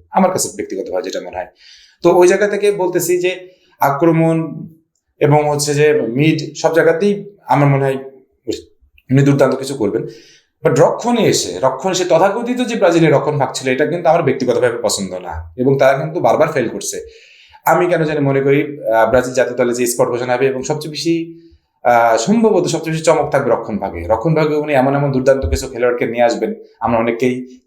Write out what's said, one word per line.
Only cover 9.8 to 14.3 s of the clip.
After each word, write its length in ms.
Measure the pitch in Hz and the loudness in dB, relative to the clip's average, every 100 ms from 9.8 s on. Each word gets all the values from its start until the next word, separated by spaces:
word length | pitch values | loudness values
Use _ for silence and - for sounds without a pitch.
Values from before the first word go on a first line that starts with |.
| 98 87 - - - _ _ _ | -2 -4 -6 -14 -20 _ _ _
But 160 | 160 - | 0 2
রক্ষণে 400 | 175 - 240 226 | 2 2 -2 0
এসে, 380 | 156 - 92 87 | 2 0 -4 -2
রক্ষণ 280 | 131 131 190 | -2 -2 -4
এসে 140 | 175 | -2
তথাকথিত 560 | 175 160 196 220 240 247 | 2 2 2 0 -4 -4
যে 140 | 233 | -4
ব্রাজিলের 380 | 226 175 165 160 | 0 2 4 4
রক্ষণ 260 | 139 151 139 | 2 0 -2
ভাগ 100 | 127 | -4
ছিল, 180 | - 131 | -4 -2
এটা 140 | 127 147 | 0 -2
কিন্তু 220 | 175 165 | 0 2
আমার 140 | 170 | 2
ব্যক্তিগতভাবে 560 | 135 | 2